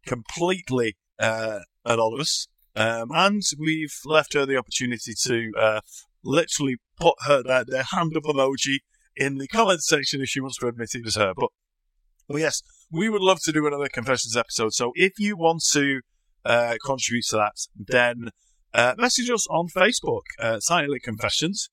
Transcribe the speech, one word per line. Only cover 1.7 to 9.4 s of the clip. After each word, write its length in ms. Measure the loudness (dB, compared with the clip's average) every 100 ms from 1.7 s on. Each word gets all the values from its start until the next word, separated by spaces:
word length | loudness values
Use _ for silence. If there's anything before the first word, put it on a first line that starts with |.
| _
anonymous. 640 | -2 2 2 0 -2 -4 -6 _ _
Um, 360 | -2 0 0 -2
and 300 | 2 2 2 -2 -2
we've 360 | -2 -2 -4 -10
left 280 | 2 2 4
her 120 | 0 2
the 100 | 0
opportunity 560 | -2 -4 -4 -6 -8 -4 0
to, 260 | 0 -2 2
uh, 240 | 2 2 -6 -20 _ _
literally 520 | 0 0 0 -2 -2 -4 _ _
put 160 | 2 2 2
her, 160 | 2
their, 220 | 4 0
their 200 | 2 -4
hand 320 | -2 0 0 -2
up 80 |
emoji 540 | -2 2 2 2 -2 -2 _ _ _ -4
in 220 | -4
the 80 | -2